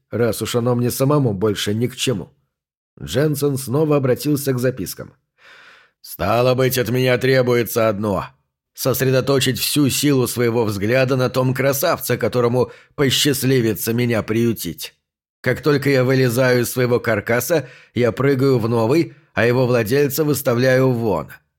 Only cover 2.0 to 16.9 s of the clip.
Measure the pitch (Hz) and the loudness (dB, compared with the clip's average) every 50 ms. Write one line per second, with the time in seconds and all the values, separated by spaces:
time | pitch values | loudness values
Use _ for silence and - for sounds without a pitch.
2 | - 131 117 90 67 - _ _ _ _ _ _ _ _ _ _ _ _ _ - | -4 -2 -2 -4 -6 -12 _ _ _ _ _ _ _ _ _ _ _ _ _ -14
3 | 71 71 82 127 151 156 147 - 143 147 135 131 - 113 123 151 160 151 147 143 | -10 -4 -2 0 0 0 0 -2 -2 -2 -2 -4 -4 -4 -2 0 0 2 2 2
4 | 131 127 120 - - 147 147 131 139 139 131 123 127 127 127 - 87 - - 62 | 2 0 0 0 0 -2 -2 0 0 -2 -2 0 0 -2 -2 -4 -8 -10 -10 -12
5 | 55 - - _ _ _ _ _ - - - - - - - - _ _ _ _ | -16 -18 -20 _ _ _ _ _ -20 -20 -20 -20 -20 -20 -20 -20 _ _ _ _
6 | - - - - 85 98 113 120 123 127 127 127 131 127 131 131 120 113 123 127 | -20 -18 -8 -4 -2 0 2 2 2 2 2 2 2 2 0 0 -2 0 0 0
7 | 127 127 123 117 131 131 135 131 120 123 120 120 113 - - 117 110 110 104 98 | 2 2 2 2 2 2 2 4 4 2 2 0 0 0 0 0 2 2 0 0
8 | 110 104 95 82 73 - - _ _ _ _ _ _ _ _ - - 135 117 - | -2 -2 -2 -2 -4 -8 -14 _ _ _ _ _ _ _ _ -4 -2 -2 0 0
9 | 131 131 131 127 - 139 139 135 131 131 120 - - - - 147 143 123 - - | 0 2 2 2 2 2 0 2 2 0 -2 -2 -4 -2 0 2 2 2 0 0
10 | 143 147 139 131 123 110 - 117 123 117 113 123 113 104 101 98 98 107 123 131 | 0 2 2 2 0 0 -2 -2 0 0 0 0 0 0 -2 -2 -2 0 2 2
11 | 135 131 139 127 127 120 127 127 131 131 127 131 131 139 131 135 - 170 135 120 | 2 0 0 0 0 0 0 0 0 0 0 0 0 0 0 0 0 -2 -2 -2
12 | - - 123 120 117 107 - 123 120 117 120 127 120 - - - - _ _ - | -2 -4 -2 -2 -2 -2 0 0 0 2 2 0 -2 -2 -6 -12 -20 _ _ -2
13 | 143 131 - - - 147 131 - 131 131 135 127 113 113 104 - - 117 113 120 | 0 0 0 0 0 0 0 0 0 0 2 2 2 0 -2 -2 -4 -4 -2 -2
14 | 123 117 117 104 - - 107 113 117 117 104 - - 85 78 - - - - _ | 0 0 0 -2 -2 -2 0 0 0 0 -2 -2 -6 -10 -10 -10 -14 -16 -18 _
15 | _ _ _ _ _ _ _ _ - 131 123 - - 151 147 131 131 143 135 127 | _ _ _ _ _ _ _ _ -4 -4 -4 -2 0 0 0 2 2 2 2 2
16 | 127 127 135 131 131 123 110 131 131 127 123 123 117 - - 127 127 120 | 2 2 2 2 2 2 2 0 2 2 2 2 0 -2 -2 -2 0 0